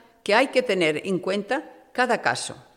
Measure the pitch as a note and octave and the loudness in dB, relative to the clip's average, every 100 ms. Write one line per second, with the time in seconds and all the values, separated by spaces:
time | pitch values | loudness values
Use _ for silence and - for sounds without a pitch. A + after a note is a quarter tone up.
0 | - _ - A3 C#4 B3+ B3+ F#3 D#3 D3+ | -20 _ 2 2 4 0 0 2 2 0
1 | F#3+ F3+ F#3 G3+ G3+ D4+ - - - - | -2 -2 0 -4 -2 -4 -6 -20 -8 -2
2 | B3 G#3+ B2+ A#2+ - - - | 0 2 0 -2 -6 -12 -20